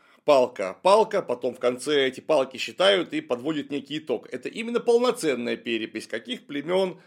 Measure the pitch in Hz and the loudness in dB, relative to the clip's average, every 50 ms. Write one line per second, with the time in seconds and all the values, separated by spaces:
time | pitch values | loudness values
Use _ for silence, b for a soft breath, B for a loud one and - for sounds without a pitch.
0 | b b b b b 147 143 131 123 113 - - 98 92 95 - - 180 202 220 | b b b b b 4 6 6 4 2 0 -4 -6 -6 -4 0 2 4 6 6
1 | 208 214 208 185 - - 120 123 - 127 117 - - 123 127 123 - 147 151 143 | 4 4 0 -4 -2 -2 -4 -4 -4 -6 -4 -2 -2 -2 -2 -2 -2 0 2 2
2 | 135 131 127 123 - - 156 143 135 131 - 113 - 120 110 - 180 196 202 185 | 2 0 -2 -4 -2 0 2 2 2 0 -4 -8 -8 -6 -2 2 4 4 4 4
3 | 147 - 147 156 156 - 127 117 123 156 160 147 131 - 143 139 - - 147 151 | 0 -2 -6 -6 -4 -4 -4 -4 -4 -4 -4 -4 -6 -6 -8 -8 -8 -8 -12 -8
4 | 156 - 120 104 - - - 127 - - - 202 226 233 240 233 240 240 233 233 | -6 -4 -6 -6 -6 -8 -12 -10 -10 -10 -10 -8 -6 -4 -4 -2 0 2 2 4
5 | 247 254 240 - - 156 127 120 120 117 117 - - 120 117 110 110 110 - 110 | 4 2 -2 0 0 -2 -2 -2 -2 -4 -4 -4 -4 -4 -4 -4 -4 -6 -8 -10
6 | 104 - - 117 - 240 247 - - - 147 143 143 160 180 190 190 180 170 B | -10 -8 -8 -8 -8 -8 -12 -12 -12 -10 -10 -8 -4 -2 0 0 0 -2 -4 B
7 | B | B